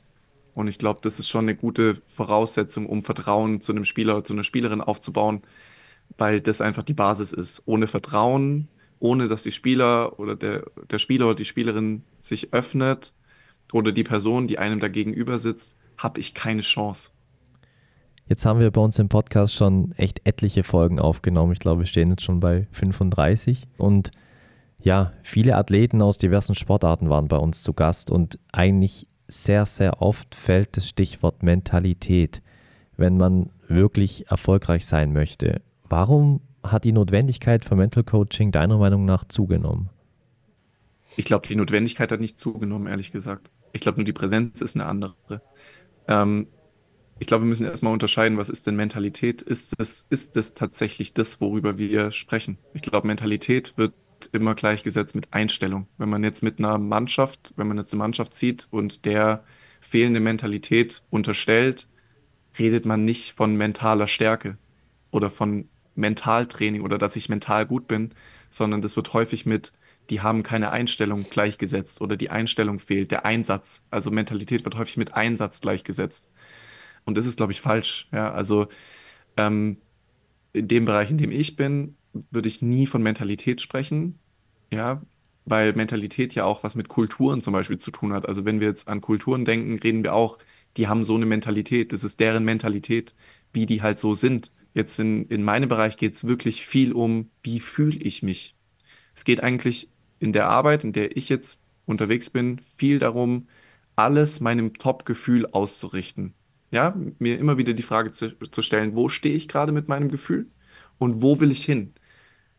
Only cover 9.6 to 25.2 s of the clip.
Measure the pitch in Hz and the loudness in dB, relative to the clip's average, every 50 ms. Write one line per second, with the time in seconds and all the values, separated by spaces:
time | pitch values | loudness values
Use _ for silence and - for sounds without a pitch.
9.6 | - 127 131 127 123 120 120 117 117 - - - 104 104 104 101 104 104 104 98 | 0 0 2 4 4 4 4 2 0 -2 -4 -8 -8 -8 -6 -6 -4 -4 -6 -6
10.6 | - - - - - - 107 107 - - 131 127 123 113 107 - 107 - - 120 | -8 -12 -18 -18 -10 -6 -4 -4 0 0 2 2 4 2 2 0 -4 -6 -4 -4
11.6 | 117 113 107 110 110 107 107 107 - _ _ _ - - 110 - - - - 120 | -2 -2 -2 -2 -2 -2 -4 -6 -10 _ _ _ -12 -8 -8 -8 -6 -2 -2 -2
12.6 | 123 - - 135 131 131 135 - - - _ _ _ _ _ _ _ _ _ _ | -2 -2 -2 -2 0 0 -2 -4 -6 -20 _ _ _ _ _ _ _ _ _ _
13.6 | _ - - 113 107 110 98 113 107 - 113 104 98 110 120 127 127 110 - - | _ -4 -2 0 0 2 0 0 0 0 0 0 0 2 0 0 0 -2 -2 -2
14.6 | 95 107 107 104 107 101 92 107 101 107 107 - 120 123 123 113 110 113 110 - | -2 0 0 0 -2 -2 -2 -2 -2 -2 -2 -4 -2 -2 -2 -2 -2 -4 -4 -6
15.6 | - - _ _ _ _ _ - - 113 - 160 - - - - - 113 110 107 | -8 -14 _ _ _ _ _ -8 -6 -6 -6 -6 -10 -10 -8 -8 -4 -4 -4 -2
16.6 | 104 - - 107 104 104 98 - - - _ _ _ _ _ _ _ _ _ _ | -2 -2 -2 -2 -2 -4 -6 -8 -12 -16 _ _ _ _ _ _ _ _ _ _
17.6 | _ _ _ _ _ _ _ _ _ _ _ _ _ - 117 - - 113 110 117 | _ _ _ _ _ _ _ _ _ _ _ _ _ -2 -2 2 2 4 6 6
18.6 | 117 107 107 113 107 110 - - 104 98 - 107 - - - 107 101 104 - - | 6 6 6 6 4 4 4 4 2 4 4 2 2 4 4 4 4 4 4 4
19.6 | 104 98 95 95 85 - - - 92 95 - - - 104 - - 107 101 - 98 | 4 4 6 4 2 0 0 -2 -2 -2 -2 -2 -2 -2 0 2 0 0 2 2
20.6 | 87 - - 85 85 87 87 76 73 80 87 - - 92 87 82 82 87 87 - | 0 4 4 4 4 4 4 2 2 2 2 2 0 2 2 4 4 2 2 0
21.6 | - 85 82 85 85 - - 90 82 87 90 - - - 92 87 87 87 87 92 | 0 0 2 2 0 0 2 2 4 4 2 0 0 0 0 2 2 2 2 2
22.6 | 101 - - - 98 95 90 - 98 92 - - 71 82 104 110 - 123 127 - | 0 -4 -4 -2 -2 0 2 2 0 2 2 2 4 4 2 2 2 0 -2 -2
23.6 | - - _ - - 101 101 98 95 - - _ _ _ _ _ _ _ _ _ | -4 -10 _ 0 2 4 4 4 2 0 -6 _ _ _ _ _ _ _ _ _
24.6 | _ _ _ - - 92 92 98 95 87 - - | _ _ _ -2 2 2 4 4 2 0 -4 -10